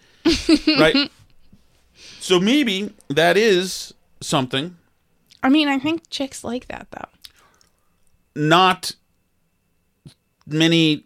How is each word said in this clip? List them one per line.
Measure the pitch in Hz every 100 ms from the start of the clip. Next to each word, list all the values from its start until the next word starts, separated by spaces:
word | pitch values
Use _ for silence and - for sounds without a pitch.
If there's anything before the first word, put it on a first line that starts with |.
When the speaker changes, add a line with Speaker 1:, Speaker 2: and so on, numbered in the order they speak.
| _ _
Speaker 1:
<laughs> | 311 311 - 311 - 294
Speaker 2:
right? | 311 277 285 _ _ - - - _ _ _ _ - -
So | - 180
maybe | 202 294 240 190 202 - -
that | 143 170 185
is | 226 180 185 - - - _ -
something. | - 156 127 135 170 - _ _ _ _ _ _
Speaker 1:
I | 262
mean, | 311 285
I | 277
think | 302 330 -
chicks | - 269 -
like | - 254 -
that, | - -
though. | - - _ - _ _ _ _ _ _ _ _ _ _ 147
Speaker 2:
Not | 151 170 185 185 - - _ _ _ _ _ _ _ _ _ _ - _ _ _ -
many | 156 165 165 156 151